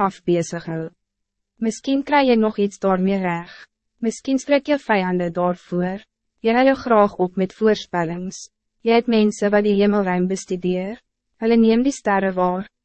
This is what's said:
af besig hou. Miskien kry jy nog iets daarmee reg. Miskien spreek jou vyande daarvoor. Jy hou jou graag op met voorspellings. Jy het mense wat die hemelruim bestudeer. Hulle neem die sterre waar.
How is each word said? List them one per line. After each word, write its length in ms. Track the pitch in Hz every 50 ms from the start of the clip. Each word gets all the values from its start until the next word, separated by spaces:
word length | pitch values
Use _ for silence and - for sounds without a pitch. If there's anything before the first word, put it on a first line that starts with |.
| 202
af 180 | 190 - - _
besig 400 | - 175 175 165 - - 170 -
hou. 240 | 170 165 160 165 170 - _ _ _ _ _ _ _ _ _ _ _ _
Miskien 440 | _ 226 226 - - - 269 269 277 277
kry 200 | - 294 285 277
jy 100 | 254 240
nog 220 | 220 214 214 214
iets 220 | - 202 202 - -
daarmee 400 | - 196 190 180 185 190 196 196
reg. 300 | 190 180 170 170 175 - - - - - _ _ _ _ _ _
Miskien 400 | 233 226 - - - 269 269 262
spreek 280 | - - 285 277 277
jou 120 | - 294 277
vyande 500 | - - 220 196 185 185 180 180 175 175
daarvoor. 680 | 165 175 175 180 180 - _ - 175 175 180 185 190 202 - _ _ _ _ _ _ _ -
Jy 100 | 226 226
hou 60 | 247 262
jou 100 | 269 269
graag 380 | 262 - 247 233 208 202 202 - - 180
op 140 | 180 -
met 160 | 196 185 185 -
voorspellings. 960 | - 220 220 208 202 - - - 175 170 160 170 180 180 190 - - - - _ _ _ _ _ _ -
Jy 140 | 226 226
het 100 | 240 240
mense 420 | 240 226 214 214 208 208 - 208 202 208
wat 100 | 208 208
die 140 | 208 202
hemelruim 480 | 196 202 208 208 208 196 185 180 180 180
bestudeer. 680 | 185 190 190 - - 185 180 180 180 180 180 185 196 226 - _ _ _ _ _ _ _ _
Hulle 160 | 226 226 233
neem 300 | 233 226 220 226 233 254
die 80 | 285 269
sterre 380 | - - 214 202 196 190 190 185
waar. 300 | 180 180 180 180 185 190 - _ _